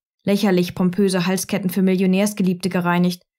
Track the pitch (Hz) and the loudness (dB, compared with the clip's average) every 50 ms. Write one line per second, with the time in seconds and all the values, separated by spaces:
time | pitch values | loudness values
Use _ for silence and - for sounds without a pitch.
0 | _ _ _ _ - 190 202 202 220 202 185 175 180 180 - - 185 180 180 - | _ _ _ _ -2 -2 0 2 2 2 2 2 0 -2 -2 -2 -2 0 2 2
1 | 202 196 185 185 170 180 190 185 - - 208 185 196 185 - 202 185 185 190 185 | 0 0 2 0 0 0 -2 -4 -4 -4 -4 -4 -4 -2 -2 0 0 2 2 2
2 | 196 185 185 190 208 208 208 - 190 180 185 175 - 185 175 185 175 175 175 175 | 2 2 2 2 0 0 0 -2 -2 -2 -2 -2 -4 -4 -2 -2 0 0 2 2
3 | 180 180 175 - _ _ _ | 2 0 0 -4 _ _ _